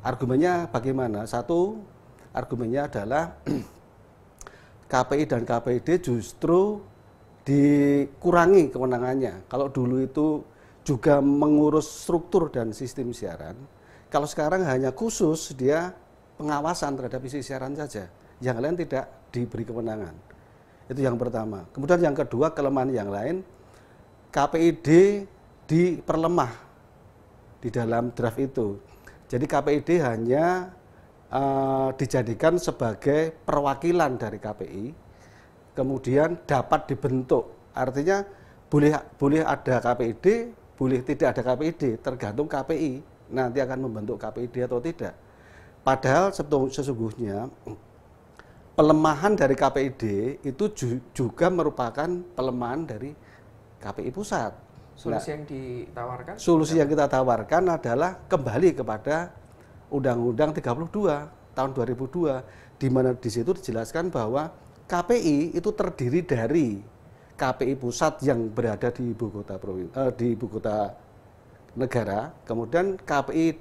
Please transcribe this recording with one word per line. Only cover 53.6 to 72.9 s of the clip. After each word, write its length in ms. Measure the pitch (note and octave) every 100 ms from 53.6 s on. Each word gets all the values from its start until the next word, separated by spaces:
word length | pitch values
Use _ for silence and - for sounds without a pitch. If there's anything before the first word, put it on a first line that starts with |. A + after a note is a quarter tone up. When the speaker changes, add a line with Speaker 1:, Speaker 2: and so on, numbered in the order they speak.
| - -
Speaker 1:
K 40 | G2+
P 160 | - G2+
I 80 |
pusat. 480 | C#3+ G#3 F#3 A2 - - - - -
Speaker 2:
Solusi 320 | A#2 A2 -
Speaker 1:
Nah, 80 | D3+
Speaker 2:
yang 80 |
ditawarkan? 920 | D3 C3+ C3 B2 - - A#2+ B2 B2 G3+
Speaker 1:
solusi 320 | - E3 D#3
Speaker 2:
Apa? 80 | D#3+
Speaker 1:
yang 100 | C#3+ D3+
kita 100 | C#3+
tawarkan 520 | C3 B2+ A2+ G#2+ E3 F#3
adalah 480 | D#3+ B2+ A#2+ F3 F#3+ -
kembali 480 | F3+ B2 A2+ F3+ C#3
kepada 480 | A2+ G#2+ C#3 D#3 F3 - - - - - -
Undang-Undang 640 | C#3+ C3 A#2+ A#2+ A2+ D3+ D#3
tiga 160 | B2+
puluh 160 | A#2+ E3
dua 400 | G#3 G3 D3 D3 - -
tahun 240 | - C3+ C3
dua 80 |
ribu 240 | A#2 B2 C3
dua, 320 | F3 D#3+ C3 B2+ - - -
di 80 | C3+
mana 240 | B2+ B2+
di 160 | B2 A#2
situ 240 | A#2 A#2
dijelaskan 560 | F#3 - A2+ A2+ E3 F3
bahwa 480 | D#3+ A2 C3 D#3+ - - - -
K 60 | F3
P 160 | F3 A#3+
I 180 | E3 C#3+ D#3+
itu 160 | E3+ G#3+ G#3
terdiri 480 | F#3+ - B2 D#3+
dari 560 | E3+ B2 A2+ E3 B2+ G2+ G#2 - - - - -
K 80 | C3+ B2+
P 0 | C3
I 80 | C#3
pusat 480 | B2 A#2+ D#3+ D#3
yang 240 | C#3 A#2+ A2+
berada 400 | A2+ A#2 G2+ B2
di 240 | A#2+ A#2+
ibu 160 | A2 A2+
kota 320 | G#2 G2+ F#2+
provin-, 320 | G2 F#2 E2+
eh, 200 | C3 C3 A#2+
di 160 | A#2+
ibu 160 | A2+ A2+
kota 480 | G#2+ A2 G#2+ G2+ - - - - - - - - A#2
negara, 560 | E3+ B2 G2+ G2+ C#3+ - -
kemudian 480 | A2+ A2+ E3 G3